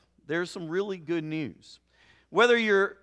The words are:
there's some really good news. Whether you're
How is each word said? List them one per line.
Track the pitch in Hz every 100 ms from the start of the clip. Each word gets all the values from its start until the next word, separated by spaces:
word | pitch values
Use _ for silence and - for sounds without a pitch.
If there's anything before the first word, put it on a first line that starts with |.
| _ _ -
there's | 165 175
some | 202 165
really | 175 208 190
good | 151 170
news. | 156 156 135 - - - _ _ _ _ _
Whether | 170 240 233
you're | 220 196 196 -